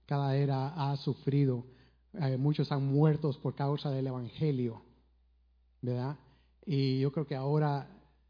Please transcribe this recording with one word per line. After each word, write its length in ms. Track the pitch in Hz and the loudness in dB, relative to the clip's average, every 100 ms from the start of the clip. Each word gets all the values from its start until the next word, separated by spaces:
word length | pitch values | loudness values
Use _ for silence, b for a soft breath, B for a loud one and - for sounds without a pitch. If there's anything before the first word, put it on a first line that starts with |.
| - | -4
cada 320 | 143 139 135 | -2 2 2
era 540 | 139 135 135 165 139 | 2 0 -2 -2 -4
ha 40 | 143 | -2
sufrido. 680 | - 127 - 139 139 123 123 b b b _ | -2 -4 0 2 2 2 -6 b b b _
Eh, 240 | - 139 131 | -6 -2 0
muchos 340 | 139 151 143 | 2 0 0
han 140 | 143 135 | 0 2
muerto 480 | 139 156 151 156 135 | 4 4 4 0 -2
por 140 | 139 - | -4 -4
causa 340 | 139 147 151 | -2 -2 -2
del 160 | 135 135 | -4 -4
evangelio, 800 | 127 117 - 160 135 120 110 - - _ _ _ _ _ _ _ _ | -6 -8 -2 0 0 -2 -4 -14 -20 _ _ _ _ _ _ _ _
¿verdad? 340 | 123 123 127 147 b b b _ | -4 -2 -4 -6 b b b _
Y 360 | - 139 135 131 | -4 0 2 2
yo 120 | 139 | 0
creo 140 | 151 147 | -2 -4
que 100 | 135 | -4
ahora 540 | 135 151 151 143 135 - - _ _ | 0 2 2 0 -4 -14 -20 _ _